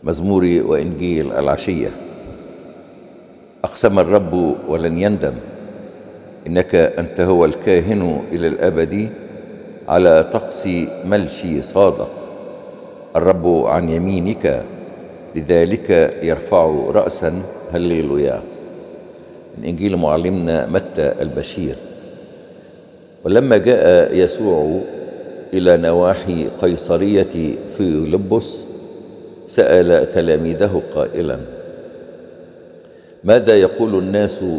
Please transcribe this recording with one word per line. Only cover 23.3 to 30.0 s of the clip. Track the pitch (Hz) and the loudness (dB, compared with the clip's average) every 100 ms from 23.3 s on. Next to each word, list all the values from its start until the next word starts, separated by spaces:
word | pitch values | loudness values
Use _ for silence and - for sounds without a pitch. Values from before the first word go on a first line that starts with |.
| 101 131 110 | 2 6 4
جاء | 110 120 82 90 85 | 6 4 6 6 6
يسوع | 87 90 - 107 82 76 87 - - - - - - - | 4 2 2 0 0 0 -2 -6 -12 -14 -14 -16 -16 -6
إلى | 92 90 85 | 0 4 4
نواحي | 82 85 90 95 - 87 73 - | 4 2 2 0 -2 -4 -4 -2
قيصرية | 92 85 - 85 98 101 - 87 78 - - - | 0 0 -2 0 2 2 0 -2 -4 -6 -10 -4
فيلبس، | 95 78 78 87 95 110 - - - - - - - - - - - | -2 0 0 -2 0 -2 -2 -14 -16 -18 -18 -20 -20 -20 -20 -20 -8
سأل | - 101 87 87 85 | 0 4 6 6 4